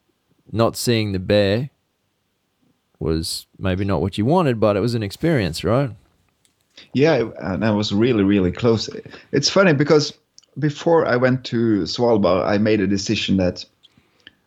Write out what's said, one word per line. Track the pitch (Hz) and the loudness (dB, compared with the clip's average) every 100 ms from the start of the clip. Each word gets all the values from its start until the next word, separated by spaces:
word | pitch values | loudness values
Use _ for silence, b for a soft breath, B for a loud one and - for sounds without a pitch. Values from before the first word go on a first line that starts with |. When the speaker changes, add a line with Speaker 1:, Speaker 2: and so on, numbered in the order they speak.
| _ _ _ _ _ | _ _ _ _ _
Speaker 1:
not | 104 113 - | -2 0 0
seeing | - 117 107 | -2 0 0
the | 95 | -4
bear | 92 104 101 107 135 _ _ _ _ _ _ _ _ _ _ _ _ - | 0 2 2 0 -4 _ _ _ _ _ _ _ _ _ _ _ _ -10
was | - 80 80 - - - | -4 -4 -6 -10 -14 -8
maybe | 95 92 | -4 -4
not | 98 92 | -2 -2
what | 92 - | -2 -2
you | |
wanted, | 107 175 160 117 | 0 0 0 0
but | 107 101 | 0 2
it | |
was | 110 | 0
an | 117 | -2
experience, | 104 - 160 151 92 78 | -6 -4 -2 0 -2 -2
right? | 80 117 143 104 _ _ _ _ _ _ _ _ B | -2 0 -2 -8 _ _ _ _ _ _ _ _ B
Speaker 2:
Yeah, | 127 147 143 113 - | 0 2 2 -2 -6
and | 71 92 | -6 -2
I | 113 | 0
was | 104 107 | 0 0
really, | 101 117 117 | 0 2 2
really | 98 101 90 | 2 2 0
close. | 87 123 110 - - - B B | 0 0 0 -2 -12 -16 B B
It's | 139 139 | -2 0
funny | - 196 | 2 2
because | 143 147 156 139 - _ _ _ - | 2 4 2 2 -8 _ _ _ -6
before | 147 147 - 165 - | -4 -4 0 2 2
I | 123 | 2
went | 127 127 | 2 0
to | - 120 117 104 80 | -2 -2 2 2 0
Svalbard, | - 120 113 92 92 - | 0 2 4 4 2 2
I | 104 | 0
made | 107 107 | 2 2
a | 95 | 0
decision | 98 - 107 - 98 | -2 -2 -4 0 0
that, | 90 92 - _ _ b b b b b | 0 -2 -10 _ _ b b b b b